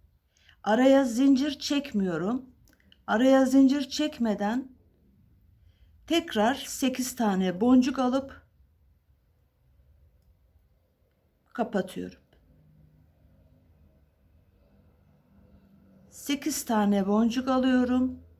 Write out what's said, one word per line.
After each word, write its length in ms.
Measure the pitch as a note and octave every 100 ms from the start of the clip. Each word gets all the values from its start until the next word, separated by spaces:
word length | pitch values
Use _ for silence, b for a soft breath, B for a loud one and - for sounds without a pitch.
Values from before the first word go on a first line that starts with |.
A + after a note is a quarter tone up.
| _ _ _ b b b
Araya 420 | - A3+ B3+ C4+
zincir 540 | C4 A3+ C#4 C4 D4 C4
çekmiyorum. 880 | - C#4+ C#4 G#3 F#3+ D#3+ F3+ B3+ - _ _ b b b -
Araya 400 | G#3 C4 C4+ C4
zincir 420 | C4+ C4+ C#4+ C4
çekmeden 920 | - D4+ - A#3 G3+ G3+ A#3+ C4 - _ _ _ _ _ _ _ _ _ _ _ _ -
tekrar 480 | E4 E4+ A3 G#3+
sekiz 600 | C#4 - - C4+ B3+ B3 -
tane 440 | A3 F#3+ F#3 F3
boncuk 380 | A#3+ C4 B3+ C4
alıp 480 | B3+ C4+ C4+ - _ _ _ _ _ _ _ _ _ _ _ _ _ _ _ _ _ _ _ _ _ _ _ _ _ _ _ _ _ _ _
kapatıyorum. 680 | - A3+ G3+ F#3 F#3 F3+ - _ _ _ _ _ _ - _ _ _ _ _ _ _ _ _ _ _ _ _ _ _ _ _ _ _ _ _ _ _ _ _ - - _ _ _ _ -
Sekiz 540 | - - C#4+ D#4+ C4+
tane 420 | - A3 G3+ G3+ F#3+
boncuk 420 | G#3 A#3 A#3+ C4
alıyorum. 720 | C4 C4 B3+ B3 B3+ B3+ - - _